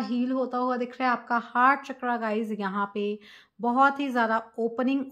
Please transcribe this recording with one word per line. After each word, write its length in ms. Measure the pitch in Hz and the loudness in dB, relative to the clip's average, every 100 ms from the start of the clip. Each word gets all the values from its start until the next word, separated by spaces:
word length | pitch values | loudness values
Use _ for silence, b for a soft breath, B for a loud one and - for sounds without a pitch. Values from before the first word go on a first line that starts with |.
हील 260 | 208 247 254 | 0 -2 0
होता 260 | 262 247 247 | 0 -2 -2
हुआ 180 | 254 247 | -2 -2
दिख 200 | 240 - | -4 -2
रहा 80 | 254 | 0
है, 40 | |
आपका 260 | 233 240 233 | 0 0 -4
हार्ट 420 | 226 240 254 277 277 | -2 4 4 4 -2
चक्र 300 | 262 247 240 | -8 -4 -2
गाइस 320 | 220 214 220 208 | -2 -2 -4 -4
यहाँ 300 | 196 202 202 | -4 -2 -4
पे 240 | 208 208 208 B B B _ | -2 -4 -6 B B B _
बहुत 400 | 226 240 277 269 | 0 6 4 4
ही 80 | 285 | -2
ज़्यादा 280 | 247 226 226 - - | 0 2 0 -4 -4
ओपनिंग, 460 | 226 233 254 277 262 | -4 0 0 0 0